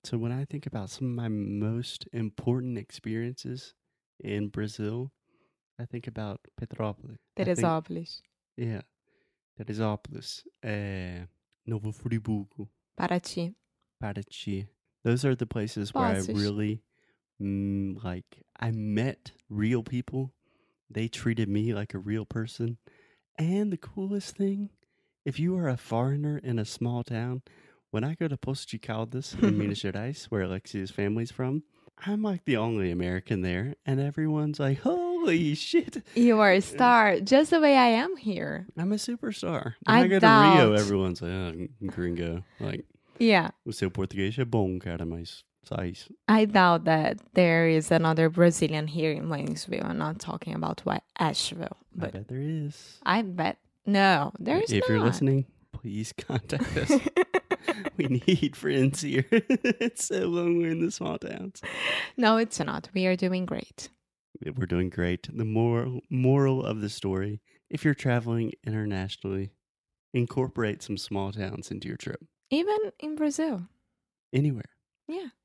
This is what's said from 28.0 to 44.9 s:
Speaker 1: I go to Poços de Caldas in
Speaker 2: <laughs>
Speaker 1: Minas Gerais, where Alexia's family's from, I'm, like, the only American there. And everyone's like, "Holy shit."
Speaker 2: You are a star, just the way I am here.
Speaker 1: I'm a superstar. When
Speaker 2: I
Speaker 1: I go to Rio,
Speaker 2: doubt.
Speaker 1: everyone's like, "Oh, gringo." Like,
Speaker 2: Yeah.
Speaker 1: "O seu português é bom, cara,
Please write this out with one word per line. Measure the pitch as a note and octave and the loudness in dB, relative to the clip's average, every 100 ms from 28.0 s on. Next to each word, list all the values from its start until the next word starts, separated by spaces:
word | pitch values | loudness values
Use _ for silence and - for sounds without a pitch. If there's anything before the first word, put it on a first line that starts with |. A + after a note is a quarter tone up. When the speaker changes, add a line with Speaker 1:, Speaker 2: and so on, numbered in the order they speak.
Speaker 1:
I | C3 | -2
go | D#3+ E3 | -2 -4
to | C#3 | -4
Poços | - C3+ - | -6 -8 -8
de | A2 | -12
Caldas | - A2 A2+ B2+ - - | -6 -6 -4 -8 -8 0
in | A3 G#2+ | 2 2
Speaker 2:
<laughs> | |
Speaker 1:
Minas | G#2 G#2 | 0 -2
Gerais, | G2+ F#2+ A#2+ D3+ - | -4 -4 -6 -10 -6
where | G#2+ | -2
Alexia's | F#2 F#2 - G#2 F#2+ | -2 -4 -6 -8 -8
family's | - G2+ A2 A#2 | -2 -2 -2 -4
from, | - B2+ D3 - _ _ _ G3 | -4 -4 -4 -6 _ _ _ -4
I'm, | G#3 | -2
like, | G#3+ F3+ | -2 -4
the | - A#2 | 0 0
only | A2+ A2 F#2 | 0 0 0
American | F2 F2+ F2+ - G2+ | 0 -2 -4 -2 -2
there. | F2+ F2+ B2+ - | 0 -2 -4 -6
And | - C3+ | -2 -2
everyone's | C#3+ D3 D#3 D3+ D3+ D3 | -2 -2 -2 0 -2 0
like, | C#3 C3+ | 0 0
"Holy | C4 F4 F4 F4 E4 E3 D#3 | 0 -2 -2 0 2 2 2
shit." | D3+ - F4 - B3 - | -2 0 0 0 -10 -4
Speaker 2:
You | A#3 A#3+ A3 | 4 6 8
are | G#3 | 8
a | F#3+ | 6
star, | F#3+ - B3 A#3+ G#3+ F3+ | 4 4 6 8 6 4
just | G3 C4 D4+ | 6 6 8
the | E4 | 6
way | D4+ C4+ | 8 8
I | B3 | 8
am | A3+ D#4+ F#4 | 6 2 -4
here. | G#3+ F#3 D3+ D#3 F#3+ - | -4 -4 -4 -6 -8 -4
Speaker 1:
I'm | F3+ | -2
a | G#3 | -2
superstar. | - A#3+ A3+ G3+ E3+ D#3 - - | -4 -6 -6 -4 -4 -2 -4 -4
When | - A3 | 4 6
Speaker 2:
I | |
Speaker 1:
I | F#3 | 8
go | F#3+ | 8
to | A3 | 10
Rio, | A3 G3+ F3+ A2+ | 10 10 10 8
Speaker 2:
doubt. | G#2 | 6
Speaker 1:
everyone's | G2+ G2 F#2+ F2 | 4 2 2 0
like, | E2+ | -4
"Oh, | F#2+ F2 D#2+ F2+ - G2 | -2 -4 -6 -10 -8 -8
gringo." | F2 F2 F2 E2+ E2+ - _ | -4 -4 -2 -4 -4 -8 _
Like, | G2+ - - _ _ - | -6 -6 -12 _ _ 0
Speaker 2:
Yeah. | A#3 G3 E3 - - | 4 4 2 -6 -12
Speaker 1:
"O | |
seu | G#2+ F#2+ | -2 -2
português | F#2 F#2+ F#2+ G2 A#2+ | -2 -4 -2 -2 -2
é | B2 | 0
bom, | A2 F#2+ F#2 | 2 2 -2
cara, | F2 | -6